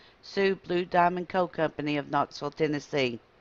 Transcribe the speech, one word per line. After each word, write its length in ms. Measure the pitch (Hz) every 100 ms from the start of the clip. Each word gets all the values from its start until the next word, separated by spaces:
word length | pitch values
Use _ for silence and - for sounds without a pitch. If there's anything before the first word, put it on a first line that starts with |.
| - _
sued 400 | - - 196 190
Blue 220 | - 175 180
Diamond 420 | 180 175 180 175
Coal 220 | 190 175
Company 480 | - 151 - 147 147
of 120 | 135
Knoxville, 420 | 147 139 - 143
Tennessee. 680 | - 156 147 - 147 127 117 - _